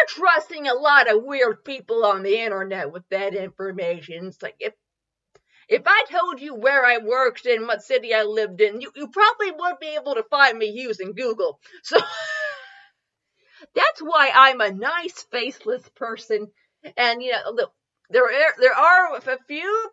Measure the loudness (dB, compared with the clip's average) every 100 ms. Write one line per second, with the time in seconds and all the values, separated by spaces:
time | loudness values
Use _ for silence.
0 | 2 2 2 2 0 -6 -4 0 4 6
1 | 6 2 0 0 0 -2 -8 -12 -6 0
2 | 2 0 0 -2 -2 -4 -6 -8 -8 -12
3 | -8 -6 -4 -6 -8 -10 -10 -6 -6 -6
4 | -10 -14 -14 -14 -16 -10 -12 -12 _ _
5 | _ _ _ _ _ _ -2 0 4 2
6 | 2 -2 -4 -4 -10 -2 2 4 4 2
7 | 0 0 0 -2 -2 -2 0 -6 -2 -2
8 | 0 0 0 -2 -4 0 0 0 -12 -14
9 | -6 2 2 2 -4 -4 -6 -6 -8 -8
10 | -4 -6 -2 4 4 2 -4 -6 -8 -8
11 | -10 -6 -6 -4 -4 -6 _ -20 0 0
12 | 0 -6 -8 -6 -8 -10 -16 -20 _ _
13 | _ _ _ _ _ _ -8 0 0 0
14 | -2 2 4 6 6 6 -2 -2 -4 -4
15 | -6 -12 -10 -6 -6 -8 -8 -8 -8 -12
16 | -10 -10 -6 -6 -6 _ _ _ -10 -2
17 | 0 0 -4 -4 -4 -4 -4 _ _ _
18 | _ 2 2 4 0 4 2 6 6 6
19 | 4 -2 -6 -8 -8 -8 -4 -4 -4